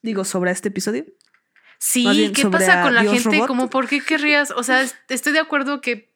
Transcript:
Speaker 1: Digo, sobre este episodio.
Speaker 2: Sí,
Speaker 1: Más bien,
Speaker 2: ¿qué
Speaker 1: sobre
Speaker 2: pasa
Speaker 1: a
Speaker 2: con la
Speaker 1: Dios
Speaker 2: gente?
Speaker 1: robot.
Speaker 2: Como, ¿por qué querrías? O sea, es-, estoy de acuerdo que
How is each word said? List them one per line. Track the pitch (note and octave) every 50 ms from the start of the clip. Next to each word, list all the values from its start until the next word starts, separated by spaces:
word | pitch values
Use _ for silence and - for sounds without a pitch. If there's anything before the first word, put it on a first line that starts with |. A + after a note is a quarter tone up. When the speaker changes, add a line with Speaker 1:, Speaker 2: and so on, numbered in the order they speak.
Speaker 1:
Digo, | - A3+ A3 G3 F#3+
sobre | F#3+ - F#3 F3+ F3+
este | F#3 F#3 - G#3
episodio. | G3 G3 - G#3 A3 C4 D#4+ - _ _ _ _ _ _ _ _ _ _ _ - -
Speaker 2:
Sí, | _ - - - B3 A#3+
Speaker 1:
Más | D4 -
bien, | G#3 - G#3 G3
Speaker 2:
¿qué | C#4 C4+
Speaker 1:
sobre | G3+ F#3 F#3+ F#3+
Speaker 2:
pasa | - - -
Speaker 1:
a | -
Speaker 2:
con | C#4 A#3+
la | A#3
Speaker 1:
Dios | G#3+ G#3 G#3
Speaker 2:
gente? | B3 A#3 A3+
Speaker 1:
robot. | B3+ D4+ -
Speaker 2:
Como, | C4+ C4 B3 B3+ B3
¿por | - C4 B3+
qué | B3 C#4+ C#4+
querrías? | - - D#4 D4+ D4 D4+ D4 C#4+ C#4+ C#4
O | C#4+ A#3+ A#3+
sea, | B3 B3+ C4
es-, | C4+ B3 - _ _ -
estoy | B3+ B3 - D4 D4
de | D#4
acuerdo | D#4+ D#4+ D4+ C#4+ C#4 C4+ C#4+ C4
que | - B3 A#3+ G#3+ _ _ _